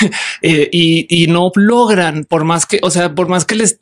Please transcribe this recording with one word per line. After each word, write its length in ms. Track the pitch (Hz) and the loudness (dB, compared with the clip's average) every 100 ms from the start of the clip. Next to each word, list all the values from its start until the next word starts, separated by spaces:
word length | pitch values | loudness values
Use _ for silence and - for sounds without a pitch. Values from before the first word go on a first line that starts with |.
<laughs> 100 | 220 - - - | 0 -2 -10 -4
Eh, 280 | 165 156 147 | 0 0 0
y, 340 | 170 165 165 160 170 | 2 2 0 0 0
y 20 | 165 | 2
no 260 | 170 185 | 2 0
logran, 720 | 190 208 240 226 196 170 156 | 2 2 2 2 2 0 -4
por 200 | 147 165 | -4 -2
más 200 | 156 170 | 0 -2
que, 140 | - - | -2 -2
o 60 | 185 | -2
sea, 240 | 175 175 | -2 -2
por 140 | 151 175 | -2 -2
más 160 | 180 | -2
que 100 | - 214 | -2 -2
les 220 | 226 - | -2 -4